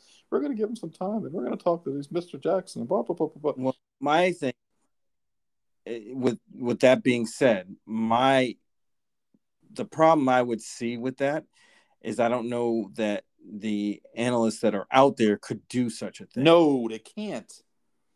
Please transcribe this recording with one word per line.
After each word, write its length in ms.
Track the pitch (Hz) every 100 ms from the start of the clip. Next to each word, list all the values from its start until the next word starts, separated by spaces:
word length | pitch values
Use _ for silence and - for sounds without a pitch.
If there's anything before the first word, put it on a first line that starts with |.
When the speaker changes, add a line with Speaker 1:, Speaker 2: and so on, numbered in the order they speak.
| _ _ _
Speaker 1:
we're 100 | -
gonna 140 | 285
give 160 | 220 214
him 60 | 233
some 160 | 165
time, 340 | - 185 220 135
and 80 |
we're 120 | 151 247
gonna 120 | 220
talk 260 | 175 170 143
to 60 |
these 200 | 139 143
Mister 260 | 175 175 135
Jackson." 480 | 160 185 185 - 117
Blah, 160 | -
blah, 140 | - 175
blah, 120 | 151
blah, 260 | - 147
blah. 100 | 131 131
Speaker 2:
Well, 100 | - _ _
my 340 | 143 156 185
thing, 200 | 175 135 - _ _ _ _ _ _ _ _ _ _ _ _ -
eh, 260 | 117 107
with, 240 | 131 123 107 _
with 280 | - 120 113
that 200 | 127 127
being 240 | 127 120 113
said, 500 | - 135 101 92 104 -
my, 680 | 110 113 117 135 135 127 - _ _ _ _ _ _ _ _ _ _ _
the 120 | - 151
problem 440 | - 160 160 131
I 140 | 127
would 180 | 123 113
see 360 | - - 117 120
with 200 | 127 131
that 260 | 139 151 - _ _ _ _ _
is 180 | - 107
I 100 | 117
don't 200 | 123 117
know 420 | 120 120 113 98
that 300 | 107 107 101 - _ 90
the 500 | 104 107 104 104 98 - -
analysts 440 | 123 120 113 107
that 160 | 110 98
are 120 | -
out 260 | 131 139 -
there 200 | 107 101
could 300 | - 110 -
do 200 | 127 120
such 320 | - 101 -
a 40 | 98
thing. 180 | 123
Speaker 1:
No, 440 | 147 170 160 135 113
they 120 | 110
can't. 520 | - - 214 131 - - _ _ _ _ _